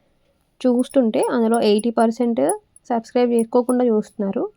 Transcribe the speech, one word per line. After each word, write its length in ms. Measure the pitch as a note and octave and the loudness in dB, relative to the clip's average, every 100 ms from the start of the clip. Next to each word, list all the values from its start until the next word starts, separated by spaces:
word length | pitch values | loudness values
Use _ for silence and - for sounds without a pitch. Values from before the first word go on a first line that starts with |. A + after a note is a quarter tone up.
| _ _ _ _ _ - B3+ | _ _ _ _ _ -4 0
చూస్తుంటే 600 | B3 B3 C#4 A3+ B3+ A4+ | 0 0 0 0 0 -2
అందులో 300 | B3 A3+ A#3 | 0 0 2
ఎయిటీ 300 | G#3+ G#3+ A#3 | 2 2 0
పర్సెంట్ 500 | A#3 A3+ A3+ A#3+ A#3 C#4+ G#4+ - _ - | 0 0 0 -2 0 -2 -2 -8 _ -6
సబ్స్క్రైబ్ 440 | A#3 A3+ B3 B3 | -6 -4 -2 0
చేసుకోకుండా 520 | A#3 A3+ B3 A#3+ B3 | 0 0 0 0 0
చూస్తున్నారు, 680 | B3 G#3+ G#3 - G3 G#3+ G4+ | 2 0 -2 -6 -6 -4 -6